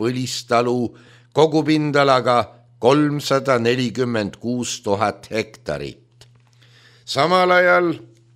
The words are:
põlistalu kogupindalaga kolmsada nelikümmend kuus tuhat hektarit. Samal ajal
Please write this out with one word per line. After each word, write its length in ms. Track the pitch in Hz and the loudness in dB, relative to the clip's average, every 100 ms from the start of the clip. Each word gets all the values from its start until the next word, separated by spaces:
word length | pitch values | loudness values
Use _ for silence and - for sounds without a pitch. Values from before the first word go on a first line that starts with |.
põlistalu 800 | 113 127 127 - - 120 120 123 113 - - - _ - | -4 -4 -6 -8 -2 -2 0 -2 -4 -8 -20 -20 _ 2
kogupindalaga 1040 | 156 156 147 156 151 143 139 127 120 120 107 - _ _ | 2 2 0 0 0 2 2 2 2 0 0 -8 _ _
kolmsada 800 | 113 147 147 143 - 135 135 123 | 2 4 2 -2 -2 -2 0 0
nelikümmend 800 | 117 127 123 113 123 113 101 - | 2 0 -2 -2 -2 -2 -4 -6
kuus 400 | 117 123 117 - | -6 -6 -6 -8
tuhat 480 | 107 101 107 - - | -4 0 -2 -4 -6
hektarit. 960 | 110 110 - - 71 69 65 _ _ - _ _ _ _ _ _ _ | -6 -6 -10 -10 -8 -10 -14 _ _ -20 _ _ _ _ _ _ _
Samal 460 | - 135 156 185 180 | -6 -2 2 2 4
ajal 420 | 180 180 180 175 156 - _ _ | 4 4 2 0 -4 -12 _ _